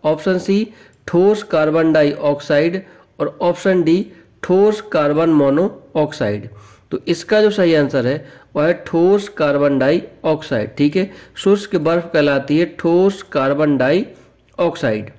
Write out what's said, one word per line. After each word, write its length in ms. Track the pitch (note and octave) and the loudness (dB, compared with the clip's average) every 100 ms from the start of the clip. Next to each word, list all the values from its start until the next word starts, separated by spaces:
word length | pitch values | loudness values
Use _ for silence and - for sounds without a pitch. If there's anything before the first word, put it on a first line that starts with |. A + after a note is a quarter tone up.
ऑप्शन 320 | D3+ D#3 G3 F3+ | -2 -2 -2 -2
सी 280 | F3+ G3 A3+ - - _ - | 0 -2 -2 -12 -20 _ -2
ठोस 360 | F3 F#3+ G#3 | 2 2 2
कार्बन 460 | - D#3+ D#3 D#3+ D#3+ | -2 0 2 2 2
डाइऑक्साइड 880 | D#3 D3 C#3+ D3 C#3+ - D3 E3 F#3+ - - _ - | 2 2 0 -4 -4 0 0 0 -4 -12 -20 _ -8
और 180 | D3 - | -8 -2
ऑप्शन 420 | F3 E3+ G3 F3+ | -2 0 0 2
डी 220 | D#3 F3+ - - _ _ | 2 0 -2 -14 _ _
ठोस 380 | - F#3 G#3 G#3 - | 0 2 2 0 -4
कार्बन 380 | D#3+ D3 D3 E3 | -2 0 2 2
मोनोऑक्साइड। 1200 | D#3 C#3 C#3+ G3+ - - D#3+ D3 - G#2 G#2 G#2 - - - _ | 2 2 2 -2 -4 -8 -4 -4 -2 -4 -4 -10 -20 -20 -20 _
तो 80 | - - | -8 -6
इसका 340 | E3+ - G#3+ | -6 0 2
जो 80 | G#3+ | 2
सही 220 | G#3 F3 | 2 2
आंसर 320 | D#3+ C#3 C#3 B2 | 2 0 0 -2
है 180 | D3+ - - _ | -4 -8 -20 _
वह 120 | D3 D#3 | -2 -2
है 60 | F3 | -2
ठोस 440 | - E3+ F3 G3+ G3 | -4 0 2 2 -2
कार्बन 500 | - D3+ C#3+ C#3+ C#3 | -4 0 2 2 2
डाइऑक्साइड। 960 | C3 F3 - - D#3+ D3+ - A#2+ G#2 | 2 0 -4 -6 -4 -4 -4 -4 -4
ठीक 200 | - D3 | -2 0
है, 140 | F#3 G3 - - | 0 -4 -8 -20
शुष्क 400 | - F#3+ G3+ - F3 | -4 0 0 0 -2
बर्फ 320 | D3+ E3+ E3+ | 0 -2 0
कहलाती 460 | D#3 D3 C#3 C#3 D3 | 0 2 0 0 0
है 160 | F3 | 0
ठोस 460 | - E3+ F3 F#3+ G3 | -2 0 2 2 0
कार्बन 540 | - D3 C3+ C#3+ D3+ C#3 | -6 -2 0 0 0 2
डाइऑक्साइड। 1300 | B2+ E3+ - - _ _ _ - F3 - C3 A2 - | 2 0 -2 -14 _ _ _ -2 -2 0 -4 -4 -6